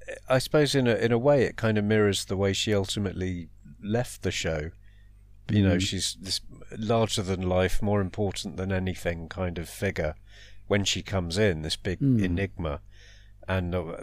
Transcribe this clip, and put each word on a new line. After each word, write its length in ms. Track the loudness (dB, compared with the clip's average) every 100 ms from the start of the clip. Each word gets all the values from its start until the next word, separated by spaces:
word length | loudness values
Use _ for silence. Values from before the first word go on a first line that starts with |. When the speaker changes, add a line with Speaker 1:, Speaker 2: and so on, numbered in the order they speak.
| -14 -12 0
Speaker 1:
I 120 | 0
suppose 360 | 2 2 4 4
in 120 | 4
a, 80 | 2
in 160 | 2
a 40 | 4
way 240 | 4 4
it 120 | 4 0
kind 220 | 0 2
of 80 | 4
mirrors 400 | 4 4 2 -2
the 100 | 0
way 160 | 0
she 220 | 2 0
ultimately 760 | 0 0 -2 -4 -2 -4 -4 -10 -18 -20 -12
left 420 | -2 -2 -2 -4
the 80 | -4
show. 400 | -2 -2 -2 -6 -12 -20 -20 -20 -20 -20 -14 0
You 140 | 4
know, 140 | 4 4
Speaker 2:
Mm. 40 |
Speaker 1:
she's 360 | 0 -2 -6 -6
this 220 | -6 -8 -8 -16 -14 -8
larger 440 | 0 2 2 0
than 200 | -2 -2 2
life, 340 | 2 4 4
more 200 | 4 2
important 560 | 0 -2 -4 -4 -8 -6
than 140 | -2
anything 580 | -2 -2 -2 -4 -4 -8
kind 280 | -4 -4 -4
of 120 | -8
figure 460 | -4 -4 -2 -4 -4 -16 -20 -18 -14 -2
when 160 | 0
she 180 | 0 -2
comes 340 | -2 -2 -2 2
in, 240 | 2 2
this 140 | -4 -4
big 240 | -4 0
Speaker 2:
Mm. 240 | 2 4
Speaker 1:
enigma. 580 | 2 0 -2 -4 -4 -6 -10 -20 -20 -20 -20 -16 -4
And, 280 | -2 0 -2
uh, 220 | -4 -8